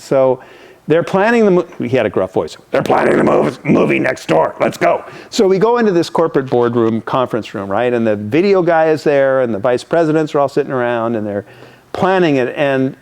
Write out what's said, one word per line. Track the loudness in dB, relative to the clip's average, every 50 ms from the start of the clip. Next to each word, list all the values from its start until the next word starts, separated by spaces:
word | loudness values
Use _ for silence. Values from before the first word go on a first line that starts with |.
So | -4 0 2 2 4 2 2 0 -6 -20 -20 -20 -20 -20 -20 -18 _ 0
they're | 0 0
planning | 0 0 0 0 2 2 2 4 4
the | 4
mo-, | 2 2 0 -2 -8 -8
he | -6 -2
had | 0 0 0
a | 0
gruff | 0 -2 -4 -2
voice. | -2 -4 -4 -4 -8 -16 -20 _
They're | -4 -4
planning | 0 0 0 0 2 2 2
the | 2 2
mov-, | 2 2 2 0 -2 -4 -6 -2
movie | 0 0 2 2 0 0 -2
next | -2 -2 -4 -6 -4
door. | 0 0 2 2 0 -2 -2
Let's | -2 -2 -2 0
go. | 0 0 0 -2 -4 -12 -18 -20 -18 -10
So | -2 0 2 2
we | 4 2
go | 2 2 2 2
into | 2 2
this | 2 2 0 0
corporate | 0 0 0 2 0 -2 -2 0
boardroom, | 0 2 2 2 2 2 2 2 0 -2
conference | -4 -2 -2 -2 -2 0 -2 -6 -6 -6 -10
room, | -10 -8 -4
right? | -2 0 0 0
And | 0 0 0
the | 0 -2
video | -2 -4 -2 0 0 2 2 2 2
guy | 2 2 2 2 2 2
is | 0 0
there, | 0 0 2 2 2 2 2 0
and | 0 -2
the | -4 -2
vice | 0 0 -2 -2
presidents | -2 -2 0 0 2 2 0 0 -2 -2 -2
are | -2
all | -2 0
sitting | 0 -2 -4 -2
around, | -4 -4 -2 -2 -2 -2 -2 -2 -4
and | -4 -4
they're | -4 -6 -6 -8 -10 -18 -20 -20 -20 -20 -20 _ _
planning | _ -2 0 0 2 2 2 2 2
it. | 0 0 -2 -2
And | -2 -2 -2 0 0 -2 -2 -4 -10